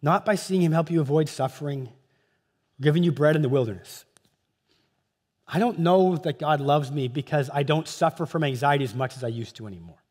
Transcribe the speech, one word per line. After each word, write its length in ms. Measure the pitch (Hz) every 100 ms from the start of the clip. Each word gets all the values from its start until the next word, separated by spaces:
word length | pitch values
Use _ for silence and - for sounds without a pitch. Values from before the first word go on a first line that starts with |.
Not 240 | 143 180 -
by 100 | 196
seeing 260 | - 190
him 100 | 170
help 180 | 156 165
you 120 | 170
avoid 260 | 139 151 156
suffering, 600 | - 135 - 147 139 127 - _ _ _ _ _ _ _ _
giving 240 | 135 151
you 80 | 175
bread 240 | 135 147 156
in 60 |
the 80 | 143
wilderness. 560 | 135 120 95 - - - _ _ _ _ _ _ _ _ _ _ _ _ _ _
I 100 | 151
don't 200 | 233 202
know 360 | 170 185 185 175
that 240 | 160 143
God 220 | 151 151
loves 300 | 139 147 135
me 180 | 143 131
because 400 | 131 135 151 135
I 100 | 139
don't 240 | 143 151 160
suffer 380 | - 165 - 160
from 180 | 165
anxiety 420 | 151 127 143 143 135
as 100 | 113
much 220 | 131 -
as 60 |
I 40 | 123
used 300 | 113 113 -
to 100 | 107
anymore. 340 | 92 85 80 _